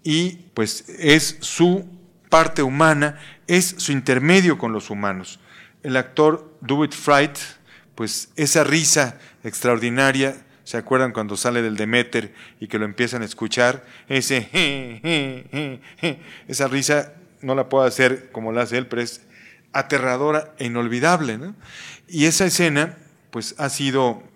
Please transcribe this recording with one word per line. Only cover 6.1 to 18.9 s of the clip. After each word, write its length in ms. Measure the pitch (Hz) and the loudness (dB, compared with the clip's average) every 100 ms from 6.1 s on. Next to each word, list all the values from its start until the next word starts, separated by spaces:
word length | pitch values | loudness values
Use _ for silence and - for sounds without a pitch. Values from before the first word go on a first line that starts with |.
| - 151 160 - - | 4 4 4 -6 -16
Dewitt 340 | 120 143 147 | -4 0 0
Freight, 440 | - - 143 147 147 - - _ - _ - | -2 4 4 4 -2 -14 -18 _ -20 _ -8
pues, 360 | 110 - - - | -6 -6 -10 -4
esa 300 | 147 165 135 | 0 2 4
risa 520 | 156 151 151 127 - - _ 113 | 2 2 2 0 -4 -20 _ -12
extraordinaria, 1000 | - 123 117 120 123 135 135 135 131 - _ - | -2 0 2 0 -2 0 0 -2 -4 -16 _ -10
¿se 100 | 117 | -10
acuerdan 380 | 110 131 127 | -2 0 0
cuando 240 | 110 104 101 | -2 -6 -4
sale 240 | 123 120 | -2 -2
del 160 | 113 104 | -2 -4
Demeter 560 | 107 120 120 120 104 - - _ | 0 0 0 -4 -6 -14 -20 _
y 80 | 107 | -8
que 100 | 110 | -6
lo 60 | |
empiezan 380 | 107 101 120 120 | -6 -4 -4 -4
a 40 | 110 | -8
escuchar? 600 | - 110 - 123 131 - - _ | -8 -6 2 2 0 -8 -20 _
Ese 320 | 135 - 135 | -4 0 -2
je, 580 | 110 180 156 139 127 113 | -2 -2 0 -2 -10 -10
je, 440 | 160 160 135 127 131 | -4 -2 -4 -8 -10
je, 320 | 135 147 131 - - | -8 -8 -10 -18 -6
je, 180 | 170 139 - - - | -6 -6 -12 -20 -10
esa 180 | 131 139 | -2 -2
risa 460 | 139 131 147 - - - _ | 0 0 0 0 -12 -20 _
no 140 | 135 135 | -4 -2
la 140 | 131 | 0
puedo 160 | 135 127 | 2 2
hacer 440 | - 127 127 - | 4 2 2 -6
como 180 | - 110 | -10 -6
la 120 | 117 | -4
hace 140 | 113 120 | -2 -4
él, 100 | |
pero 140 | 127 | -4